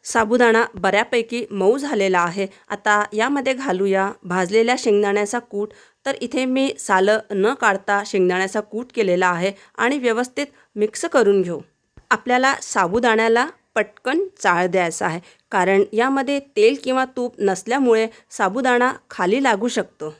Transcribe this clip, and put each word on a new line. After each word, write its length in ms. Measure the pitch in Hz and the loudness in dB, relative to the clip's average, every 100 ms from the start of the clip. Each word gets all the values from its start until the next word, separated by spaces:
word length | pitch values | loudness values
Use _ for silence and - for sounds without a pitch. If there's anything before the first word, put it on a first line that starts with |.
साबुदाणा 600 | - 233 214 240 240 226 233 - | -2 -2 2 4 4 4 0 -2
बऱ्यापैकी 680 | 190 202 214 240 226 233 226 | 0 0 0 -2 -2 -6 -6
मऊ 260 | 202 190 254 | 0 2 2
झालेला 420 | 285 233 196 185 | -2 0 2 2
आहे. 280 | 170 190 190 - _ | 0 -2 -6 -8 _
आता 360 | 202 214 208 208 | -4 0 2 0
यामध्ये 400 | 214 233 285 262 | -2 -2 0 -2
घालूया 580 | 254 269 185 196 190 196 - | -4 -2 -2 0 0 -2 -6
भाजलेल्या 520 | 180 185 180 220 226 254 | -6 -2 0 2 2 0
शेंगदाण्याचा 640 | - 208 202 202 208 240 | 2 2 2 0 -2 -6
कूट. 300 | 233 202 208 - _ _ 269 | -6 -8 -8 -10 _ _ -8
तर 100 | 277 | -6
इथे 240 | 247 262 262 | -6 -4 -2
मी 280 | 262 269 - | 0 -2 -4
सालं 400 | - 190 196 214 - | -2 2 2 0 -2
न 220 | 202 208 | -2 0
काढता 500 | 269 226 190 190 202 202 | 2 0 0 0 -2 0
शेंगदाण्याचा 540 | 196 180 180 190 214 | 0 0 0 -2 -4
कूट 260 | 208 214 254 - | -6 -10 -8 -2
केलेला 320 | 208 180 180 | 0 2 2
आहे 240 | 170 190 196 - - | 2 -4 -4 -18 -4
आणि 200 | 233 285 | -2 0
व्यवस्थित 480 | 247 220 247 - 285 _ _ 214 | 0 -2 -4 -6 -10 _ _ -4
मिक्स 300 | 214 - 339 | -4 -4 -2
करून 360 | 294 202 202 | 2 4 2
घेऊ. 180 | 175 156 - _ _ - _ | 0 -6 -12 _ _ -20 _
आपल्याला 440 | 214 247 247 262 - | -4 0 2 2 -2
साबुदाण्याला 840 | - 214 175 220 240 220 226 233 294 - _ - | -4 -2 0 2 2 2 2 2 0 -6 _ -4
पटकन 480 | 208 _ 254 311 381 _ | -4 _ -4 -4 -4 _
चाळ 280 | 202 175 180 | 0 2 2
द्यायचा 380 | 185 175 165 185 | 0 0 -2 -4
आहे, 140 | 165 - _ _ | -4 -12 _ _
कारण 320 | 202 180 196 202 | 0 2 2 2
यामध्ये 460 | 214 254 269 269 285 | 0 0 0 -2 -4
तेल 360 | 277 - 214 269 | -4 2 2 2
किंवा 220 | 254 262 254 | -2 -2 -2
तूप 280 | 254 240 - | -4 -8 -2
नसल्यामुळे 680 | 202 180 - 262 254 220 220 - _ | -2 -2 -2 0 2 2 0 -6 _
साबुदाणा 640 | - 196 220 262 247 247 - _ | -4 -2 0 0 2 0 -2 _
खाली 340 | - 180 240 | -4 0 2
लागू 240 | 269 202 233 | 0 0 -2
शकतो. 480 | - 220 _ 156 156 | -4 -6 _ -14 -14